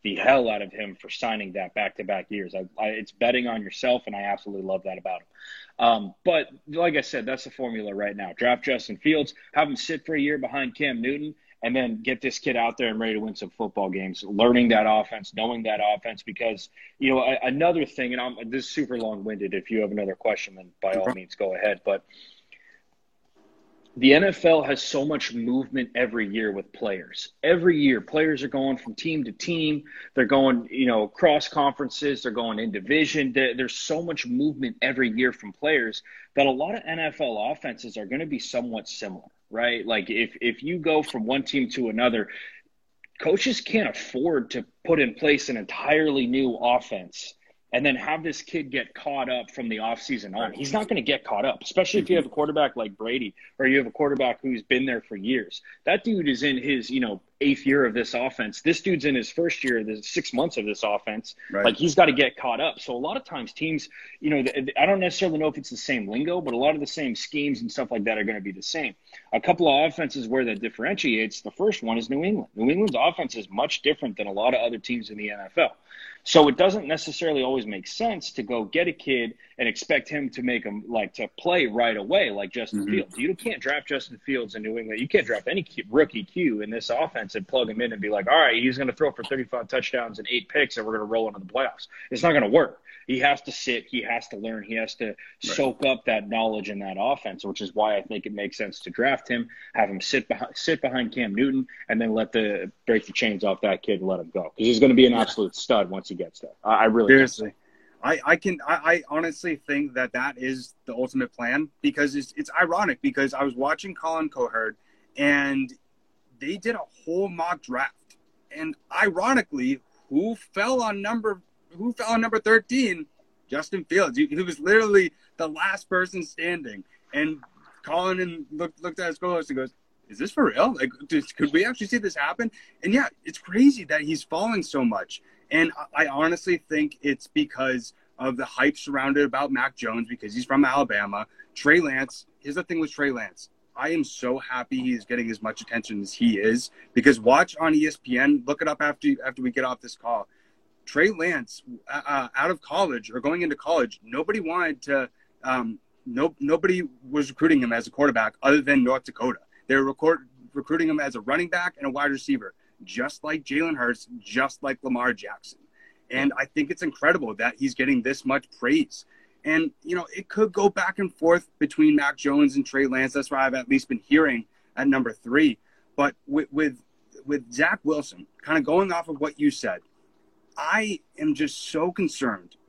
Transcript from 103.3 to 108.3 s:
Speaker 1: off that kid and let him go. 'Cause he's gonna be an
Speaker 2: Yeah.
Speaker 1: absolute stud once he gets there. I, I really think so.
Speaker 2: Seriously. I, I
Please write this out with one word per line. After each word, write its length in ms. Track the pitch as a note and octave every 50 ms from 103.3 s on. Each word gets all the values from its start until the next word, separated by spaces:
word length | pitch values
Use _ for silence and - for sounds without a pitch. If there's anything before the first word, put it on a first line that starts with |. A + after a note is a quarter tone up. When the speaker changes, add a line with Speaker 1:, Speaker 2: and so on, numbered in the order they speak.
| G#2 F#2 G#2+
Speaker 1:
off 180 | G2+ F#2+ -
that 200 | - G2+ F#2+ -
kid 200 | - - G2+ F2+
and 60 | F#2
let 120 | F#2 F#2 F2+
him 100 | E2 E2 -
go. 100 | F#2+ E2+
'Cause 80 | D#2 _
he's 220 | - A2 A#2 A#2+ A2
gonna 140 | C#3 C3 B2
be 140 | A#2+ B2+
an 60 | B2 A#2+
Speaker 2:
Yeah. 80 | A2+
Speaker 1:
absolute 340 | A2 - - - G#2 F2+ -
stud 340 | - - - B2+ G#2+ G2 F2
once 200 | F#2+ F#2+ - -
he 60 | G2
gets 240 | F2 F2+ E2 _ -
there. 120 | - - - _ -
I, 120 | G#2+ A2+
I 80 | G2 A2+
really 280 | A2+ A2 A#2 A2 G2+ C3+
think 140 | C3+ C3 A#2+
so. 60 | -
Speaker 2:
Seriously. 160 | - G#2+ G#2 _ _ _ _ _ _ _ _ _ _ -
I, 160 | C3 D#3+ - -
I 100 | D3+